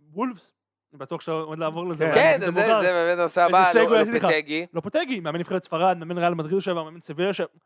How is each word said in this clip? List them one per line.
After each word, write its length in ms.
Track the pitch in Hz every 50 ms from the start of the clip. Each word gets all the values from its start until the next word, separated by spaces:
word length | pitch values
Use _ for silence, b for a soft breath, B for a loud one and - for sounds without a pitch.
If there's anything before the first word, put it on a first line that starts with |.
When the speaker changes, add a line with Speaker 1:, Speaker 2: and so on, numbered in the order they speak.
| 147 151 151
Speaker 1:
וולפס, 400 | 190 240 254 226 175 _ _ _ _ _ _ _ _ _ _ 147
אני 60 | 143
בטוח 220 | 175 - 170 160
שאתה 120 | - 170 160
עומד 260 | 160 160 156 156 160
לעבור 280 | 165 156 160 165 175
לזה. 180 | 180 170 151 165
Speaker 2:
כן. 100 | 160 151
Speaker 3:
כן, 260 | 233 285 320 302 214
Speaker 1:
זה 60 | 196
Speaker 3:
זה, 140 | 180 170 190
Speaker 1:
מוכר. 200 | 208 226 226 214
Speaker 3:
זה 120 | 180 180 180
באמת 260 | 175 165 170 180 175
עושה 280 | 175 160 - 180 175
Speaker 1:
איזה 120 | 170 180 185
Speaker 3:
הבא, 140 | 185 180 190
Speaker 1:
סגווי 240 | 226 - - 226
Speaker 3:
לא, 60 | 220 214
Speaker 1:
עשיתי 140 | 220 233
לך. 80 | 233 196
Speaker 3:
לופטגי. 420 | 175 160 156 151 143 151 160 175 - -
Speaker 1:
לופטגי, 480 | 165 - 202 - 311 349 262 262 196
מאמן 180 | 165 151 151 170
נבחרת 260 | 170 - 190 180 -
ספרד, 320 | _ 170 160 180 190 180 170
מאמן 200 | 160 165 175 175
ריאל 160 | 170 175 180
מדריד 200 | 165 151 156 185
לשעבר, 300 | 196 - 196 175 170 156
מאמן 160 | 156 165 170
סביליה 300 | - - 151 151 180 202
לשעבר, 200 | 185 - 175 - _ _ _